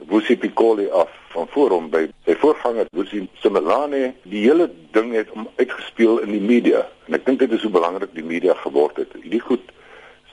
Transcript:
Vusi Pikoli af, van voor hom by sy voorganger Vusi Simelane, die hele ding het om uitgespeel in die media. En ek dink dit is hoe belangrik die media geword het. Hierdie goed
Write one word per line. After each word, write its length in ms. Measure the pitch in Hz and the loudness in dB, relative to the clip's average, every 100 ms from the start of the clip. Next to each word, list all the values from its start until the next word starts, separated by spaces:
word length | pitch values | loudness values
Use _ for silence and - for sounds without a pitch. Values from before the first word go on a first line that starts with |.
| 76 | -2
Vusi 300 | 107 - 123 | -2 2 0
Pikoli 460 | 101 - 113 107 98 | 0 0 2 2 0
af, 240 | 90 82 - - | 0 0 -4 -12
van 160 | 85 82 | -8 -4
voor 220 | 143 131 90 | 0 2 2
hom 140 | 80 | 0
by 140 | 80 78 - | -2 -2 -4
sy 140 | - 82 | -2 2
voorganger 480 | 147 151 120 117 95 90 | 2 2 0 -2 -4 -4
Vusi 300 | 98 104 92 - | -6 -8 -10 -4
Simelane, 720 | 113 95 78 117 147 139 127 127 | 0 0 2 0 0 -2 -4 -6
die 220 | 90 104 110 | -10 0 4
hele 240 | 160 170 - - 110 | 4 2 -4 -4 -2
ding 160 | 117 113 | 0 -4
het 100 | 107 110 | -4 -10
om 140 | 113 - | -12 -4
uitgespeel 640 | 123 - - - 113 117 | -4 -4 -12 2 2 4
in 80 | 107 | 0
die 120 | 104 101 | -2 2
media. 320 | 120 - - - - - | 4 4 0 -2 -8 -8
En 80 | - | -4
ek 80 | - | -2
dink 160 | 131 | 0
dit 80 | 135 | 0
is 160 | - 107 | 0 0
hoe 60 | 90 | 0
belangrik 400 | 85 95 95 82 | 0 -4 -8 -10
die 80 | |
media 320 | 80 85 87 82 | -8 -2 0 0
geword 380 | - 69 73 - | -2 0 0 -2
het. 80 | 78 - | -10 -12
Hierdie 240 | - - | -6 -6
goed 240 | - 123 - _ - - - _ _ | -2 -6 -6 _ -20 -20 -20 _ _